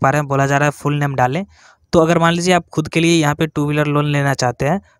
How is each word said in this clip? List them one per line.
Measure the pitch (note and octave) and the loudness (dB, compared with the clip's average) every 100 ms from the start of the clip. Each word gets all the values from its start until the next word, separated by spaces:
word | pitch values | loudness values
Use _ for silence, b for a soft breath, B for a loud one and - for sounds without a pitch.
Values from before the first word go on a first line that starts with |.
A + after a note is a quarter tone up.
पा | C3+ | 0
रहे | C#3+ | 0
हैं | C#3+ | -2
बोला | C#3 C#3 | -2 0
जा | C#3+ | 0
रहा | D3 | 0
है | |
फुल | - D3 D3 | -2 -4 -2
नेम | C#3+ | -2
डालें। | C3+ B2+ D#3 G3+ b b b _ | 0 0 -2 -8 b b b _
तो | - | 2
अगर | - E3 | 4 2
मान | E3 | 2
लीजिए | E3+ F3 | 0 0
आप | F3 - | 0 0
खुद | - D#3 | -6 -4
के | E3 | 0
लिए | E3+ | 2
यहाँ | E3+ D3 | 2 2
पे | D3 D#3+ | 0 -2
टू | D3+ D3 | -2 -2
व्हीलर | D3 D3 | -2 0
लोन | D3 D3 | -2 0
लेना | D3 C#3+ | 0 0
चाहते | C3+ B2+ A#2 C#3 | 0 -2 -2 -2
हैं | F#3+ b | -4 b